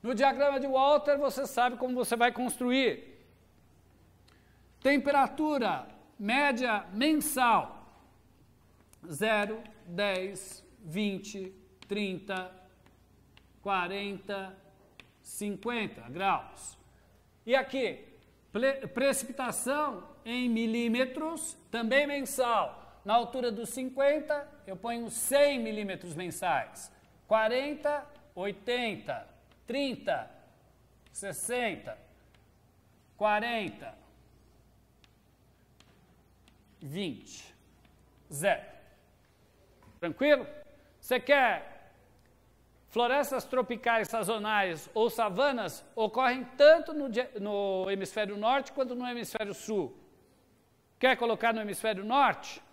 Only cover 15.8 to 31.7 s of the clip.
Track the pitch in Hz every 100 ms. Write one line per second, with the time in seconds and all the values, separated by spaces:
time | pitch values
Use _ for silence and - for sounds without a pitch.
15.8 | 214 220 117 147 196 160 - - - -
16.8 | - _ _ _ _ _ - 262 262 269
17.8 | 226 147 - - _ _ _ 208 262 269
18.8 | 220 - 269 - - 254 254 233 240 294
19.8 | 302 202 - - 226 247 247 226 226 233
20.8 | 233 233 254 262 311 330 - - - 233
21.8 | 226 269 294 294 262 - 240 220 151 -
22.8 | - - 196 226 233 254 240 220 226 -
23.8 | 254 262 277 311 302 294 285 - - 185
24.8 | 233 233 233 - - 277 285 269 226 214
25.8 | 202 185 180 156 180 - 180 147 110 -
26.8 | - - _ _ _ 220 220 247 285 294
27.8 | 294 294 - - - - 196 196 - 247
28.8 | 240 185 - 123 98 - _ _ - 254
29.8 | 277 226 - 147 110 - - _ _ _
30.8 | _ _ _ - 196 170 - 247 233